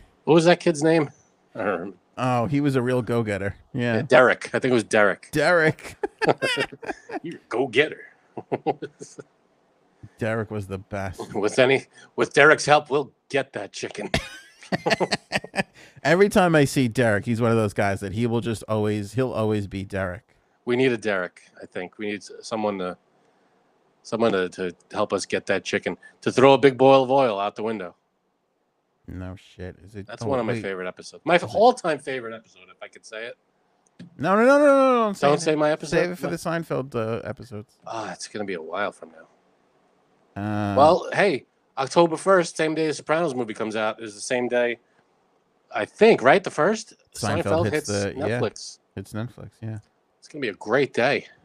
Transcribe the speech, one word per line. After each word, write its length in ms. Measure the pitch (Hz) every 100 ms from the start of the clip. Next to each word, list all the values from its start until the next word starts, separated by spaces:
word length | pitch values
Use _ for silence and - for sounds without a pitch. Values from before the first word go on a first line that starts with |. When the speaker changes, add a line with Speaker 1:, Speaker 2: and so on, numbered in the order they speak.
| - _
Speaker 1:
What 120 | -
was 100 | 165
that 160 | 170 175
kid's 240 | 175 147
name? 260 | 160 165 139 - _ _ _ 123
I 20 |
don't 20 | 98
remember. 240 | 85 98 - _ -
Speaker 2:
Oh, 300 | 127 123 107
he 140 | 139
was 140 | 143 131
a 60 |
real 180 | 123 127
go-getter. 540 | 117 120 107 98 98 - _
Yeah. 240 | 127 120 110
Speaker 1:
Yeah, 60 |
Derek. 440 | 143 151 120 - -
I 40 | 120
think 100 | 131
it 40 |
was 80 | 120
Derek. 440 | 101 110 101 90 -
Speaker 2:
Derek. 640 | 151 151 175 156 - - - 403 - -
Speaker 1:
<laughs> 960 | - 523 466 - - - - - -
You're 140 | 170 -
a 120 | -
go-getter. 520 | 117 131 117 151 - - _ _ - -
<laughs> 1700 | 135 151 147 143 - - - - _ _ _ _ _ _ _ - -
Speaker 2:
Derek 320 | 113 113 104
was 160 | 107 95
the 120 | 95
best. 540 | - 101 95 80 -
Speaker 1:
With 240 | 104 208 139
any, 280 | 127 135 - _ - -
with 160 | 123
Derek's 340 | 147 151 139 147
help, 240 | 147 -
we'll 220 | 143 127 _ -
get 240 | 139 131
that 180 | 107 98
chicken. 380 | - 104 - - - - - - _ - - - 220 -
<laughs> 960 | 196 - 185 - 190 - - - -
Speaker 2:
Every 240 | 139 175 202
time 260 | 208 175
I 100 | 156
see 240 | 139 147 123
Derek, 360 | 127 117 101
he's 160 | 120 113
one 100 | 117
of 60 | 113
those 180 | 104
guys 260 | 117 101 95
that 120 | 98
he 140 | 110 117
will 140 | 117
just 220 | 117 110 -
always, 460 | 110 107 104 101
he'll 180 | 123 127
always 340 | 90 110 107 98
be 180 | 98
Derek. 520 | 95 95 95 90 _ _ _ _
Speaker 1:
We 120 | 123 120
need 160 | 131
a 40 | 113
Derek, 460 | 104 95 87 _ _ -
I 40 | 95
think. 320 | 98 90 -
We 80 | 104
need 100 | 101
s-, 100 | - -
someone 360 | - 110 107 98
to, 180 | 90 87 _ _ _ _ _ _ _ _ _ _
someone 300 | - 113 117
to, 160 | 95 90
to 220 | - 92 - _
help 200 | 98 104
us 120 | 98
get 220 | - 95 -
that 180 | 95
chicken, 320 | - 101 92 87 - _
to 100 | 110
throw 200 | 123 135
a 60 | 131
big 180 | 135 123
boil 240 | 135 135
of 60 | 127
oil 280 | 139 127 98
out 180 | 104 -
the 60 |
window. 320 | 110 107 90 - _ _ _ _ _ _ _ _ _ _ -
Speaker 2:
No 300 | 87 92 95
shit. 400 | _ - 90 -
Is 120 | 90 104
it? 100 | 98
Speaker 1:
That's 160 | 117
Speaker 2:
Oh, 40 | 113
Speaker 1:
one 120 | 131
of 60 | 117
my 60 |
Speaker 2:
wait. 100 | 117
Speaker 1:
favorite 240 | 98 92 90
episodes. 360 | - - 90
My 120 | 156 175
f-, 80 |
Speaker 2:
Is 100 | 113
it? 20 | 190
Speaker 1:
all-time 420 | 240 247 175 143
favorite 360 | - 131 113
episode, 300 | 113 _ 92 92
if 120 | -
I 60 | 104
could 180 | 104 -
say 180 | 110 120
it. 120 | - _ _ _ _ _ - - -
Speaker 2:
No, 180 | 160 208
no, 80 |
no, 140 | 247 285
no, 60 | 294
no, 0 |
no. 380 | 277 262 247 214
Don't 80 | 196
say 100 | 143
Speaker 1:
Don't 100 | 147
Speaker 2:
it. 20 |
Speaker 1:
say 140 | 165 151
my 140 | 151
episode? 240 | 156 165 170
Speaker 2:
Save 140 | 175
it 60 | 180
for 80 | 170
Speaker 1:
No. 40 |
Speaker 2:
the 60 | 170
Seinfeld, 580 | 170 165 160 139 135
uh, 320 | 120 110 113 -
episodes. 480 | 110 110 104 - _ -
Speaker 1:
Ah, 260 | 113 104
it's 160 | - -
gonna 160 | 107
be 100 | 98
a 80 | 85
while 300 | 80 92 98
from 180 | - 80 80 82 _ _ _ _ _ _ _ _ _ _ 101
now. 40 |
Speaker 2:
Uh, 360 | 104 104 101 101
Speaker 1:
Well, 320 | 156 180 -
hey, 320 | 160 196 131 - _ _ -
October 400 | 131 170 170 160
first, 400 | 190 190 160 -
same 180 | 160
day 120 | 156 156
the 80 |
Sopranos 400 | 135 - 156 165
movie 200 | 127 110
comes 200 | 107 110
out, 260 | 110 110 107
is 120 | 113
the 60 | 101
same 260 | - 123 120
day, 300 | 123 120 113 _ _ _ _ _ _ _ _ -
I 100 | 117
think, 380 | 104 - 220 -
right? 220 | 131 185
The 60 | 139
first? 440 | - 170 220 - _ _
Speaker 2:
Seinfeld 280 | - 107 131
Speaker 1:
Seinfeld 220 | 98 160 135
Speaker 2:
hits 20 |
Speaker 1:
hits 120 | 151 123
Speaker 2:
the, 260 | 101 101 -
yeah. 80 | 104 120
Speaker 1:
Netflix. 380 | 113 - - - _
Speaker 2:
It's 180 | 98 101
Netflix, 360 | 107 120 - 101 _
yeah. 160 | 110 107 - _ _ _
Speaker 1:
It's 100 | -
gonna 140 | 151
be 60 | 117
a 60 |
great 380 | - 208 143 -
day. 340 | - 131 117 - _